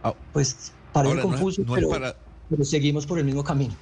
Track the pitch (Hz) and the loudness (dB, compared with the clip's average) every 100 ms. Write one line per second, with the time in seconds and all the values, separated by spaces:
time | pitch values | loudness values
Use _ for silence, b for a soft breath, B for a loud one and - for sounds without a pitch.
0 | 117 - - 147 139 - - - - 147 | -4 -6 -6 -2 -2 -4 -14 -20 -2 2
1 | 139 143 180 139 190 190 117 123 160 - | 2 2 0 0 0 -2 0 0 0 0
2 | 131 - - - - 151 139 156 143 147 | -4 -8 -18 -20 -6 -2 2 2 2 0
3 | 143 175 139 139 143 139 131 101 | -2 -2 0 -2 0 0 0 -4